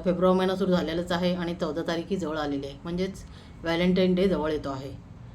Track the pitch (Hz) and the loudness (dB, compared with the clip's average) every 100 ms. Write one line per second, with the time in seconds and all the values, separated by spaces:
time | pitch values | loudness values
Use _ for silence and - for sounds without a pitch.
0 | 185 175 185 185 185 190 185 180 151 165 | 0 4 4 6 4 2 2 2 2 -2
1 | 175 175 180 180 170 170 165 156 165 165 | -2 0 2 0 -2 -2 -4 -2 -2 -2
2 | 175 196 156 156 147 139 139 - 170 180 | -2 -4 -2 -2 -2 -2 -6 -10 -6 -4
3 | 190 - - - - - 165 165 180 185 | -4 -6 -14 -18 -18 -8 -2 2 4 4
4 | 185 180 190 156 156 151 143 131 135 - | 4 4 4 2 0 -2 -4 -6 -8 -12
5 | - - - | -14 -18 -18